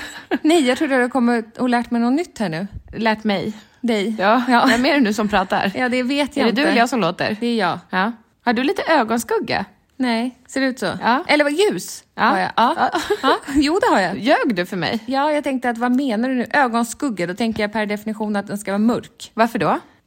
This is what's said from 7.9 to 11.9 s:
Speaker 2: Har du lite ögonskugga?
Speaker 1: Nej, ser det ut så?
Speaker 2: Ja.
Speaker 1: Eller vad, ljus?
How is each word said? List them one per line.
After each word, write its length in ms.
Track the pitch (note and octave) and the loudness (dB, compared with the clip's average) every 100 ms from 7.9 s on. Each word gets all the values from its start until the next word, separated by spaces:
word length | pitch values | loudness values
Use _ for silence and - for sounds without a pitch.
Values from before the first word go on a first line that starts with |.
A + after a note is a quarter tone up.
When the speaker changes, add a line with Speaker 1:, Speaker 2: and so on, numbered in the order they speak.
| F#3 G3+ A#3 _ _ - | -2 -2 -4 _ _ -2
Speaker 2:
Har 80 | |
du 100 | A#3 | 0
lite 180 | C4+ G4 E4+ | 0 -2 2
ögonskugga? 760 | D#4+ A3 A#3 - A4 - - G3 _ _ - | 2 2 -2 0 -4 -2 -4 -4 _ _ -4
Speaker 1:
Nej, 400 | B3+ A3+ B3+ - _ | -2 0 -4 -8 _
ser 140 | - | -2
det 60 | C4+ | -2
ut 120 | B3+ | -2
så? 100 | F#3 F3+ | -4 -2
Speaker 2:
Ja. 220 | A3 B3+ F4 | 0 0 2
Speaker 1:
Eller 160 | D4 | 2
vad, 100 | D4 | 2
ljus? 500 | D4 G#4 E3+ - | 2 0 0 -8